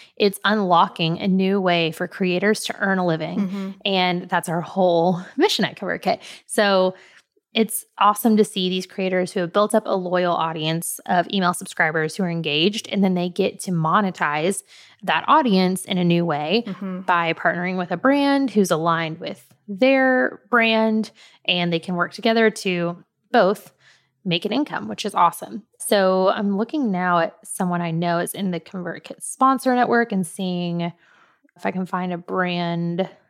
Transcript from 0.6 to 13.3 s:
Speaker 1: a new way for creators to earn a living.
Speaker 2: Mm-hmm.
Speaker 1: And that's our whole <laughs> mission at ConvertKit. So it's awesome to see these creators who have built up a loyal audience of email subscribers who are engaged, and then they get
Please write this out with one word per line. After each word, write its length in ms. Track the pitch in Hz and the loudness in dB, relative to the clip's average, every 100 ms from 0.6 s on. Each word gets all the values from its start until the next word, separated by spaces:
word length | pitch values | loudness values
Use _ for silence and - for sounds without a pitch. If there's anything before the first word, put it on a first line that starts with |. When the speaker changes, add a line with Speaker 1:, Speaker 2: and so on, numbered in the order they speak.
| 190 170 190 - 165 165 | 4 4 4 2 -2 0
Speaker 1:
a 80 | 202 | 0
new 320 | 185 190 202 | 2 2 2
way 320 | 185 175 165 | 2 2 2
for 160 | 160 180 | -2 -8
creators 560 | - 185 180 202 214 | -4 -2 0 2 0
to 120 | - - | -2 -4
earn 180 | 196 190 | 0 0
a 80 | 180 | 0
living. 340 | 160 160 180 | 0 -2 -4
Speaker 2:
Mm-hmm. 320 | 190 196 196 190 | -4 -4 -8 -6
Speaker 1:
And 460 | 202 190 180 175 180 | -2 2 2 0 -2
that's 180 | 180 175 | -2 0
our 140 | 170 | -4
whole 600 | 165 190 185 170 175 175 185 | -4 0 4 4 4 0 -4
<laughs> 60 | - | 0
mission 280 | 381 - 190 | 0 2 -2
at 100 | - | -4
ConvertKit. 420 | 185 175 190 - - - _ | -6 -4 -2 -4 -6 -20 _
So 500 | - 202 196 185 185 - - _ _ _ | 0 2 4 2 -2 -14 -20 _ _ _
it's 300 | - 220 - - - | 0 0 -2 -12 2
awesome 400 | 202 208 233 214 | 2 4 2 4
to 80 | 208 | 4
see 240 | 196 185 | 0 -2
these 160 | 185 185 | -2 -6
creators 480 | - 185 185 180 | -4 -2 0 -2
who 80 | 196 | -2
have 100 | 175 | -2
built 240 | 208 208 220 | 2 2 0
up 80 | 214 | 0
a 120 | 190 | -4
loyal 360 | 180 180 180 | 0 0 0
audience 680 | 170 160 160 156 165 - - - | 0 -2 -4 -2 -2 -4 -10 0
of 200 | 180 170 | 0 0
email 200 | 202 180 | 0 0
subscribers 640 | 180 190 - 165 160 156 - | -2 -8 -2 0 0 -2 -2
who 80 | |
are 60 | 180 | -4
engaged, 580 | 165 156 147 175 214 - | -2 -2 2 2 0 -4
and 140 | 208 | 0
then 100 | 190 | 2
they 140 | 180 | 2
get 320 | 180 | -2